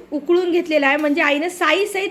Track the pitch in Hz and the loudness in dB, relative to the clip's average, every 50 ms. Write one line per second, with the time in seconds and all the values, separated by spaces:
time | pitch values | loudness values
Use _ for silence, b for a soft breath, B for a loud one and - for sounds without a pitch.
0 | - - - 294 285 - 349 349 370 359 330 349 339 311 311 302 277 269 277 294 | -8 -8 -8 -6 0 2 2 2 2 2 0 0 0 0 0 2 2 2 2 2
1 | 302 294 294 330 320 294 285 294 311 359 349 - 349 311 311 370 392 403 403 381 | 0 0 0 0 0 0 0 0 -2 -4 -4 -2 0 0 2 0 0 -2 -4 -4
2 | 381 381 | -6 -4